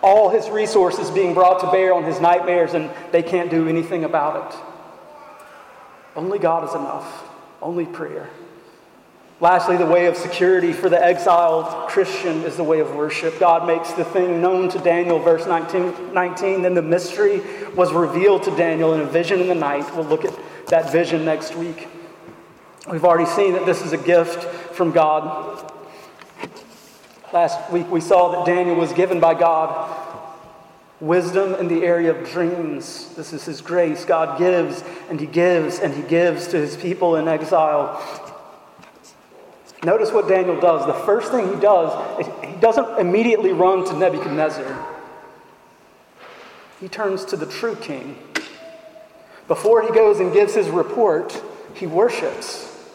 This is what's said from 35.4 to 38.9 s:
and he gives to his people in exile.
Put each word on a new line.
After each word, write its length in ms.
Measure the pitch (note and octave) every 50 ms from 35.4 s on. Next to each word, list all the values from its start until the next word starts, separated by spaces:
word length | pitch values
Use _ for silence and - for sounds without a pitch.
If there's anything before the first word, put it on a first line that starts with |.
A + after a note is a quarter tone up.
| F3 F3+ F3+ E3+ D#3 D3+ - -
and 140 | G#3 E3 C#3
he 80 | C#3+ D3+
gives 440 | F3 E3 E3+ F3 F3 D#3+ D3+ - -
to 100 | - E3+
his 200 | D3 D3 D3 -
people 400 | - F3+ F3+ F3+ F#3 F3 E3 D#3+
in 100 | D#3 D#3+
exile. 720 | D#3+ D#3 D#3 D#3 - E3+ D#3 D#3 D3+ D3 C#3+ - - - - - - - - - - - - - - - - - _ - - -